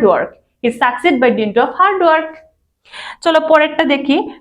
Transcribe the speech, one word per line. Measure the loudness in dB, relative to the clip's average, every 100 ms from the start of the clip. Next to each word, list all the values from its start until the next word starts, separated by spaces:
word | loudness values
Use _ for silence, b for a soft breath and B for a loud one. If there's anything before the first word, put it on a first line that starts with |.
| 2
work, | 0 -4 -12 _ _
he | -6 -2
succeed | -2 0 0 2
by | 2
dint | 0 -2 0
of | 0 0
hard | 0 2
work। | 2 0 -2 -14 _ _ _ _ B B B B
চলো | 0 0
পরেরটা | 2 2 2 0
দেখি, | 0 0 0 0 -2 B